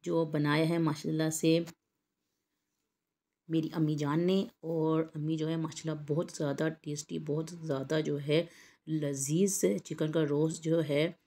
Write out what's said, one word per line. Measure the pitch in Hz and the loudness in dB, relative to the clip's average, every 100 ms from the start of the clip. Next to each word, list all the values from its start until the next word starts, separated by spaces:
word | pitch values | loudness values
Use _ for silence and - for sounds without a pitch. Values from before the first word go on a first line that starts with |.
जो | 175 170 160 | 0 0 0
बनाया | 151 147 147 160 | 0 2 4 2
है | 170 | 2
माशाल्लाह | 165 151 160 156 156 | 2 0 -4 -2 -2
से | 156 165 165 170 - _ _ _ _ _ _ _ _ _ _ _ _ _ _ _ _ - | 0 4 4 2 -10 _ _ _ _ _ _ _ _ _ _ _ _ _ _ _ _ -2
मेरी | 160 156 | 0 0
अम्मी | 170 156 147 | 0 0 0
जान | 143 151 | 0 2
ने। | 175 190 196 _ | 2 2 0 _
और | 160 165 156 160 160 156 | -6 0 2 2 0 -4
अम्मी | 151 160 | -4 -2
जो | 156 | -2
है | 165 | -2
माशाल्लाह | 160 - 160 151 147 | -4 -6 -6 -6 -2
बहुत | 151 170 - | -2 -2 -2
ज़्यादा | 151 139 160 | -2 0 -2
टेस्टी, | 160 - 147 - 170 | -2 -8 -8 -6 -8
बहुत | 151 147 165 | -4 -4 -4
ज़्यादा | 175 160 135 139 156 | -8 -4 -4 0 -2
जो | 151 147 | 0 -2
है | 143 151 170 - - _ - | 2 2 2 -10 -20 _ -6
लजीज | 156 147 139 135 156 196 196 175 202 | -4 -2 -4 0 2 2 4 2 2
चिकन | - 156 156 | -4 -4 0
का | 160 156 | 2 2
रोस्ट | 143 160 160 | 2 0 0
जो | 160 165 | 0 2
है | 151 143 165 175 | 2 2 0 -2